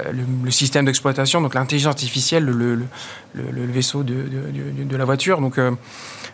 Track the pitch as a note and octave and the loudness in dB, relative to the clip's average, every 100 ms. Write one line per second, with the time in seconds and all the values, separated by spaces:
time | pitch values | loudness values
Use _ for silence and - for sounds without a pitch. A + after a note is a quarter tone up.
0 | D2 B2+ B2+ B2+ B2+ - C3+ D3 C#3 C3 | -4 -4 -2 -2 0 2 4 4 4 4
1 | C#3 C3+ C3+ F3 C#3+ C3 C3 C#3+ D3 C#3 | 2 2 2 2 2 0 0 2 2 0
2 | B2+ C3+ B2+ E3 C#3+ A#2+ A#2+ A#2+ B2+ - | -2 -2 2 2 2 2 2 0 -2 -8
3 | - - - - B2+ B2+ B2 B2+ B2+ C#3+ | -14 -16 -14 -10 -6 -4 -2 0 0 0
4 | C3+ B2+ C3+ C3+ C#3+ C#3 C#3 C3+ C#3 C3+ | -2 -2 -4 -6 -6 -6 -6 -6 -4 0
5 | C3 C3+ F#3 F3+ C3+ C3+ B2+ B2 - - | 2 2 4 2 2 4 2 2 -6 -16
6 | - - - | -14 -14 -16